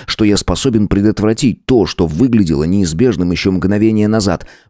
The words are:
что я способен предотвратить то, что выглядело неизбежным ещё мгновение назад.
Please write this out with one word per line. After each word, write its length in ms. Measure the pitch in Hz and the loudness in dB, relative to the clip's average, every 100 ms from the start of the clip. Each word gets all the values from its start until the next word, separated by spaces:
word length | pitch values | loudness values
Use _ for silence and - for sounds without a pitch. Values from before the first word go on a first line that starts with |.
что 200 | - - 107 | -10 -2 0
я 100 | 101 | 2
способен 500 | - 87 139 113 98 | 0 -2 0 0 0
предотвратить 800 | 98 107 98 107 110 127 - | 2 0 0 0 0 -2 -2
то, 220 | - 123 85 | 0 2 2
что 200 | - 82 | 0 -2
выглядело 580 | 78 127 113 85 73 | 0 2 2 2 0
неизбежным 680 | 80 101 87 78 123 90 90 | 0 0 -2 0 0 0 -2
ещё 220 | 85 98 | -2 -2
мгновение 540 | 92 92 104 110 107 104 | 0 0 0 0 2 0
назад. 400 | 110 98 80 - - | 0 0 -4 -8 -20